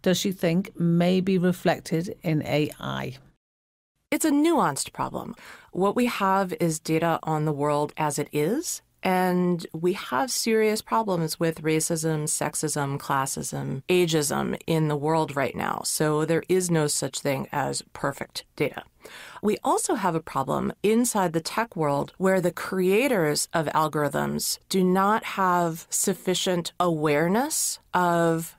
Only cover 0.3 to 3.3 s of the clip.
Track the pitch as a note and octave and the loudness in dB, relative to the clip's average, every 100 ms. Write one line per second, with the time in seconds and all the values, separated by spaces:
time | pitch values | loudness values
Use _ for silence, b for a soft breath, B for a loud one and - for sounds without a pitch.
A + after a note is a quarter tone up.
0.3 | F#3 E3+ F3 G3 - E3+ E3+ F3 F#3 F#3 | 0 0 0 -2 0 2 4 4 2 2
1.3 | F#3 F3+ F3 F3 D3+ - D#3+ G3 - E3 | 2 2 2 0 0 -2 -4 -4 -6 -2
2.3 | D3+ - D3 D3+ - C3+ C3+ C3 B2+ - | 0 0 0 0 -4 -8 -6 -8 -12 -20